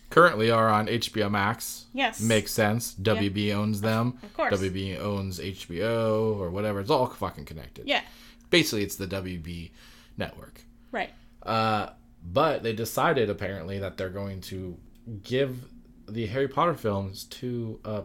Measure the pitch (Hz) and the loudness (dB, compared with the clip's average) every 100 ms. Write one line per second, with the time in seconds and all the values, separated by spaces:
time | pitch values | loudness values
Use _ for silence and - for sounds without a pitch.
0 | - 160 175 107 113 113 110 107 107 117 | 2 8 8 8 4 6 6 4 4 0
1 | - 110 101 104 101 117 - - - 254 | 0 0 2 2 2 0 -6 -12 -8 -2
2 | 240 - 113 110 - - 104 113 - - | -2 0 2 2 2 2 2 2 -4 -2
3 | 101 107 101 101 104 101 107 104 110 110 | 0 2 0 0 0 0 0 0 0 2
4 | 120 123 - - 294 95 95 92 95 90 | 0 -4 -8 -4 0 0 0 -2 -4 -4
5 | 104 101 95 90 95 92 - 85 110 113 | -4 -2 -4 -6 -8 -8 -8 -2 0 2
6 | 113 110 110 104 87 95 107 98 98 143 | 2 2 2 0 -2 -2 -2 -2 2 2
7 | 123 - 92 - 69 80 69 - - 254 | 2 -2 -6 -6 -14 -14 -14 -8 -2 -2
8 | - - - - - 175 147 107 98 - | -2 -16 -20 -20 2 4 4 0 -2 -4
9 | 95 98 92 87 80 85 82 - - - | -6 -4 -6 -8 -8 -10 -12 -18 -20 -20
10 | - - 92 - - - - - - 220 | -14 -8 -8 -10 -20 -20 -20 -20 -8 -6
11 | - - - - - 110 110 107 95 - | -6 -10 -20 -10 -2 2 2 2 -2 -10
12 | - - 87 107 156 131 113 107 113 - | -20 -18 -2 2 2 2 -2 -2 -2 2
13 | 156 139 104 101 98 98 85 98 95 87 | 2 4 2 0 -4 -6 -6 -6 -6 -4
14 | 92 98 98 95 - 95 92 85 - - | -6 -4 -6 -8 -10 -8 -8 -12 -16 -20
15 | - 107 - 127 139 127 - - - - | -14 -12 -2 0 0 -4 -14 -20 -20 -20
16 | - 110 104 131 139 143 170 143 110 98 | -10 -6 -2 -2 0 2 2 2 0 0
17 | 95 95 - - 123 120 113 - 107 104 | -2 -8 -14 -10 -6 -4 -6 -8 -6 -6